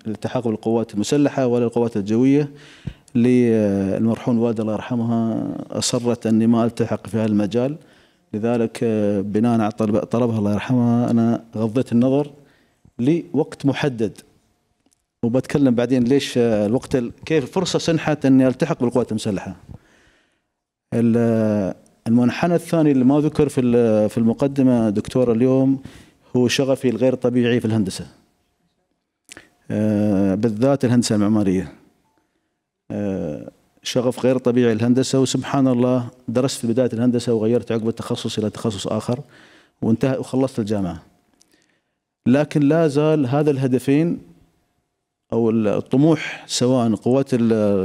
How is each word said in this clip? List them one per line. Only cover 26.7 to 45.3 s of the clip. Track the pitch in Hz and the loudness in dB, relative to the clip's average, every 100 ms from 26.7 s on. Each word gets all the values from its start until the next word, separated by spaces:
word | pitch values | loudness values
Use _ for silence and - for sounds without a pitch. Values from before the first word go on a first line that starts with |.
| 131 127 | 0 -2
الغير | 110 131 | 0 0
طبيعي | 127 123 123 120 120 | 0 0 0 2 0
في | 110 | 0
الهندسة، | 110 95 - 82 _ _ _ _ _ _ _ _ _ _ _ - - - _ - | 0 -2 -6 -12 _ _ _ _ _ _ _ _ _ _ _ -20 -20 -20 _ -8
آه، | 107 107 104 107 95 98 | -2 0 0 0 2 0
بالذات | 95 117 104 131 139 | 0 -2 0 0 0
الهندسة | 123 120 110 | 2 2 2
المعمارية. | 107 104 110 98 92 73 - _ _ _ _ _ _ _ _ _ _ - | 0 2 2 2 0 -4 -12 _ _ _ _ _ _ _ _ _ _ -12
آه، | 104 104 95 85 71 - - _ _ | -6 -4 -4 -6 -8 -14 -20 _ _
شغف | - 135 123 113 123 | -6 -2 0 0 0
غير | 127 | 0
طبيعي | 123 123 120 | 0 2 2
الهندسة، | 110 117 123 127 135 | 2 2 2 2 2
وسبحان | 131 131 - 143 131 | 2 -2 -2 0 2
الله | 123 123 127 120 - - | 2 2 0 -2 -10 -6
درست | 117 131 - | -2 -2 -2
في | 113 | -2
بداية | 113 123 | 0 0
الهندسة | 110 123 120 123 | 0 0 0 0
وغيرت | 113 110 120 110 | 0 2 0 -2
عقب | 113 110 | -4 -4
التخصص | - - 120 113 - | -6 -6 -6 -6 -4
إلى | 107 | -4
تخصص | - 117 98 - | -4 -6 -4 -4
آخر | 107 - 127 - - - _ _ _ | -4 -4 -6 -8 -20 -20 _ _ _
وانتهى | 113 113 135 131 | -2 0 0 -2
وخلصت | - 131 131 - | -4 -2 -2 -4
الجامعة. | 104 104 92 82 - _ _ _ _ _ _ _ _ _ _ _ 120 | -4 -4 -4 -8 -16 _ _ _ _ _ _ _ _ _ _ _ 2
لكن | 135 151 156 | 2 2 0
لا | 143 160 160 | 2 2 2
زال | 139 156 156 123 | 2 2 2 0
هذا | 143 151 | 0 0
الهدفين | 135 135 127 131 143 170 - - _ _ _ _ _ _ _ _ _ _ | 0 0 0 2 0 0 -4 -10 _ _ _ _ _ _ _ _ _ _